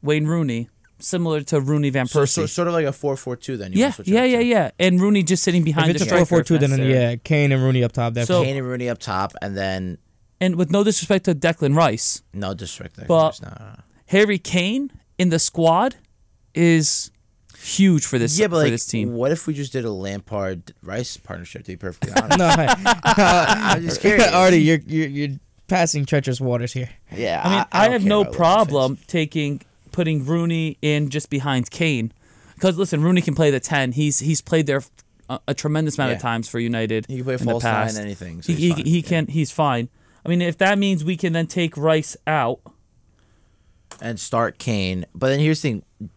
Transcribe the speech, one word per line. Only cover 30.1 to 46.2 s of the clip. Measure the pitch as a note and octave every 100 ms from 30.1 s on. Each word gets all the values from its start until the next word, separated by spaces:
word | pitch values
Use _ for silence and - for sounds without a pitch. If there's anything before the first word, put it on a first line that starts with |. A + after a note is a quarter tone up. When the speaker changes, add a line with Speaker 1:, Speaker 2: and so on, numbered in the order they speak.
| D#3 C3
Speaker 1:
Rooney | E3+ E3+ E3 D#3+ -
in | D3+ D3 D3
just | C#3+ -
behind | C#3+ C3+ C3 A#2+
Kane. | - E3 C3+ A#2 _ _ _ _ -
'Cause | F#3 E3+
listen, | F#3+ D#3
Rooney | D#3+ F3+
can | E3 C#3+
play | D#3
the | C3+
ten. | - D3 C3
He's, | B2+ D3+ C#3
he's | C#3 D#3
played | - E3 D3
there | C3+ C3+ _ _ _ _
a, | B2+ -
a |
tremendous | C#3 D3+ D3+ D#3 C#3+
amount | C3
of | A#2
Speaker 2:
Yeah. |
Speaker 1:
times | B2 A#2 A2+
for | A#2+
United | A#2 A#2 A2+ A2 A2
Speaker 2:
He | C3
can |
play | B2+
Speaker 1:
in | B2+
the |
Speaker 2:
false | A#2+ A#2
nine, | A2+ G#2+ A2
Speaker 1:
past. | G#2+
Speaker 2:
anything, | G#2 G2 F2+ E2
so | E2+
Speaker 1:
He, | D#3+
Speaker 2:
he's |
Speaker 1:
he, | E3+
Speaker 2:
fine. | D#3 -
Speaker 1:
he | E3+
Speaker 2:
Yeah. | E3
Speaker 1:
can, | E3+ D#3
he's | D3 D3
fine. | - D3+ A#2+ A#2+ _ _ _ -
I |
mean, | F3
if | F3 E3
that | F#3+ G3+
means | G3+ F#3
we | D3+ F3
can | F3+
then | E3 E3
take | - E3 D3+
Rice | D#3 D#3 D3 - -
out | D#3 B2 A2+ - _ _ _ _ _ _ _ _ _ _ _ _ -
Speaker 2:
and | A#2 A2
start | - A#2 A#2 -
Kane, | - G#2+ F#2 F#2 E2+
but | - C3
then | C#3
here's | D3+ D#3
the | D3+ G#2+ - _
thing. | G#2+ _